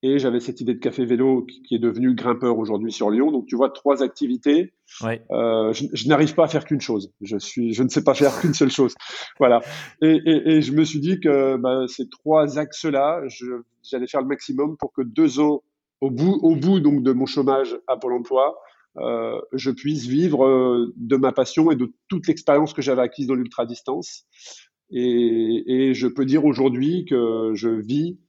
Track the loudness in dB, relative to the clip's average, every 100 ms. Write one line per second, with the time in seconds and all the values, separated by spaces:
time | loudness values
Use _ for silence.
0 | 0 0 0 -2 -4 -6 -4 -2 -4 -2
1 | 0 2 2 2 -2 -14 -6 -2 0 0
2 | 0 0 -2 -2 0 -2 -2 -4 -6 -4
3 | 0 2 0 -2 -4 0 0 0 -2 0
4 | 0 -2 -4 -2 2 2 0 _ _ -10
5 | -8 -8 _ -4 0 0 0 -2 -6 -6
6 | 0 2 2 2 0 0 -2 -4 -2 -6
7 | -6 _ -8 -8 -6 -4 -4 0 0 0
8 | 0 2 2 2 -2 2 0 2 0 -2
9 | -16 -14 -16 2 4 4 2 -14 -16 0
10 | 4 4 4 2 4 4 4 2 0 0
11 | -2 0 2 4 2 0 0 0 -2 -6
12 | -12 -8 2 2 2 -2 -6 -6 -2 0
13 | 0 -2 -6 -12 -12 -12 -12 _ -10 -8
14 | -4 -4 -4 -6 -6 -4 -4 -4 -8 -6
15 | -4 2 2 4 2 0 _ _ _ _
16 | -4 0 2 4 2 2 2 4 4 2
17 | 2 2 0 0 2 2 0 -6 -4 -4
18 | -2 -4 0 2 2 0 -20 _ _ -8
19 | -4 -4 -4 -8 -8 -6 -4 -4 -4 -4
20 | -2 0 2 4 4 4 2 0 -2 -6
21 | -2 2 2 0 0 2 2 2 -2 -6
22 | _ -4 -2 -2 2 2 2 -2 -2 0
23 | 0 -2 -4 -2 -4 -6 -8 -8 -8 -8
24 | -10 -18 _ _ -20 -20 _ _ _ -2
25 | 0 2 2 2 0 -2 0 0 2 2
26 | -2 -2 0 4 2 2 0 2 -2 -2
27 | -2 0 0 -2 -2 -2 -2 -4 -2 -4
28 | -4 -8